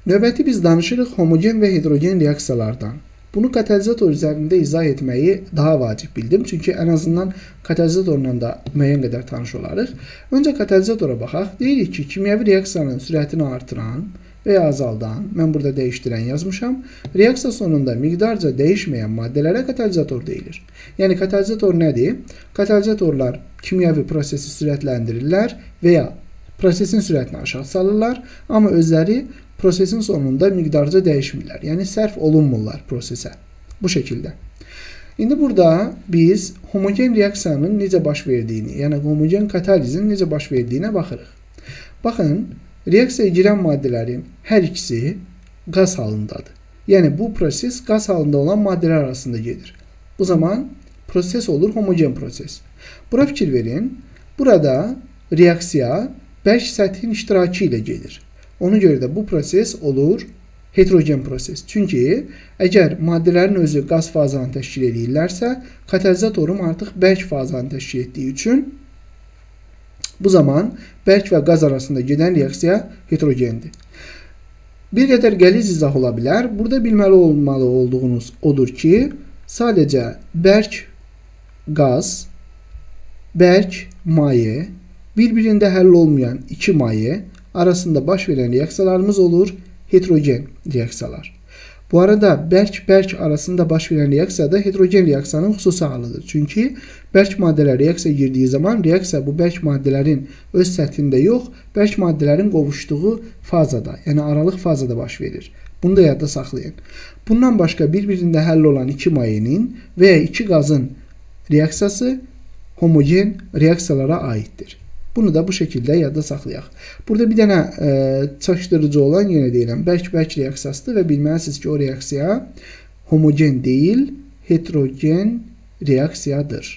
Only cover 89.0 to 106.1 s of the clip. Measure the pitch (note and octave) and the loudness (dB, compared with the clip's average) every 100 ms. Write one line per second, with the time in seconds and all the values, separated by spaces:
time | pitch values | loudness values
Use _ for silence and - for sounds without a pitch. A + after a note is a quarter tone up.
89 | G3+ G3 F3+ E3+ G3 - - - - F#3 | 2 4 4 4 2 -2 -20 -20 2 2
90 | F#3 D#3+ C#3+ B2 C#3+ - - B2+ A#2 - | 4 2 2 -2 -4 -14 -6 -4 -4 -6
91 | A#2 - - - - - - - - E3+ | -10 -12 -18 -20 -20 -20 -20 -20 0 4
92 | F#3+ G#3+ G#3 C#3+ D#3+ F#3 G#3 - - F#3+ | 6 6 4 2 2 2 2 -2 4 4
93 | F#3+ - D#3+ D3+ - F3+ D#3+ D#3+ - D#3 | 4 -4 -2 -2 -2 0 2 0 0 0
94 | C#3+ C#3+ F#3 E3+ D3 F#3+ G3 F#3+ F#3 G3 | 2 2 0 0 0 2 0 2 4 6
95 | E3+ C#3 C#3 D#3 G3 G#3 F#3+ F3 D#3 B2 | 4 2 -2 -2 0 0 0 0 -2 -4
96 | A#2+ - - D3+ D3 G#3 B3+ C4+ - - | -8 -10 -6 -4 -2 0 -2 -4 -18 -20
97 | - G3 G3 G3 E3+ D3 C#3+ B2+ D3+ E3+ | 0 2 2 2 0 2 2 4 2 2
98 | E3 C#3+ C3+ C3 B2+ C#3 F3 A3+ E3 F#3 | -2 0 0 2 0 2 0 2 2 2
99 | F#3 D3 C#3 D3+ F3 E3+ D#3 C#3 C3+ C#3 | 0 -4 -2 0 -2 0 -2 0 0 0
100 | C#3+ C#3 - - - F#3 F3+ F3+ C#3+ - | 2 0 -4 -16 -4 0 0 0 -2 -2
101 | C#3+ C3 E3+ B3 - - - G#3 G#3 - | 0 4 4 2 -4 -18 -8 0 0 2
102 | F3+ D3 D3 D3 G3+ D#3+ C#3+ C#3+ - D3 | -2 0 2 2 2 0 -2 -4 -6 -2
103 | G3 A3+ - - - F3 C#3+ A#2 G#2 - | -2 -2 -10 -20 -4 0 2 0 -6 -10
104 | - D3 D3 D3 E3+ F#3 F3 D3 B2+ A#2+ | -2 -2 0 0 0 -2 -2 -2 -2 -4
105 | B2 - - - - - - - F3 G3 | -8 -10 -10 -10 -16 -20 -20 -4 2 6
106 | E3 | 6